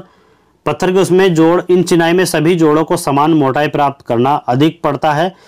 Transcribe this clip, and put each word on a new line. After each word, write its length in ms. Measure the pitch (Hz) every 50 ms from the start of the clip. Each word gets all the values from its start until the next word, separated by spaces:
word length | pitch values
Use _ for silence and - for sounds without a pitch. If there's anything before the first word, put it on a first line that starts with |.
| - _ _ _ _ _ _ _ _ _ _ _ -
पत्थर 260 | - 214 - 190 185 185
के 60 | 196
उसमें 360 | 175 170 175 185 190 190 165
जोड़, 280 | 156 160 165 175 180 175 -
इन 120 | 180 185 170
चिनाई 300 | 175 180 165 170 165 175
में 120 | 185 180
सभी 300 | 175 - 156 151 165 185
जोड़ों 300 | 165 165 151 151 156 160
को 120 | - 180
समान 340 | 165 - 151 139 139 147 160 165
मोटाई 340 | 151 135 131 123 147 151 147
प्राप्त 380 | - 147 143 139 135 _ _
करना 280 | - 120 113 123 135 147
अधिक 460 | - - - 127 131 151 165 165 - -
पड़ता 300 | 151 139 135 - 156 147
है 220 | 151 175 185 180 _ _